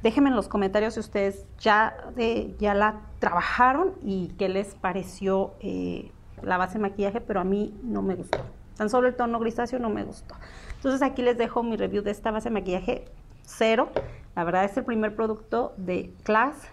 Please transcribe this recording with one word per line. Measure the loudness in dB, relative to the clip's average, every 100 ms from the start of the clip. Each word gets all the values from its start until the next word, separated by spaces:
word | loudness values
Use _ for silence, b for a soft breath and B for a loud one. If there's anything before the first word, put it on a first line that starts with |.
Déjenme | 2 4 4
en | 4
los | 0
comentarios | 0 2 2 0
si | -2
ustedes | -4 0 0 -2 -12 -2
ya, | 4 6 4 0 -12 -2
eh, | 0 0 -4 -2
ya | 2
la | 4 2 0 -12 -2
trabajaron | 0 2 0 6 6 6 2 0
y | -4 -2 -4 -2
qué | 0
les | 0 -4
pareció, | -4 -4 -2 -6 -4 2 2 2 -4
eh, | -6 -4 -4 -4 -8 -16 -18 -10
la | -2 0
base | 0
de | 0
maquillaje, | -2 0 -2 -2
pero | -2 -2
a |
mí | 2 0 0 -6
no | -6 -2
me | -2
gustó. | -2 -4 -4 -6 -14 -20 -4
Tan | 2
solo | 4 4
el | 2
tono | -2 0
grisáceo | -2 -2 -4 -2
no | -2
me | -2
gustó. | -6 -10 -16 -16 B B B B
Entonces | 0 2
aquí | 2 2
les | 2 2
dejo | 0 0
mi | 0 0
review | 0 0
de | -2
esta | -2 -2
base | -2 -2
de |
maquillaje, | -2 0 -2 -2 -4 -6 -18 -20 -20
cero. | -18 2 4 4 2 0 B B B -2
La |
verdad | 2 2
es | 2 0
el |
primer | -2 0 0 0
producto | -2 -2 -2 -2 -2 -4
de | -4 -4 -4 -10
Class | 2 4 4 -2 -16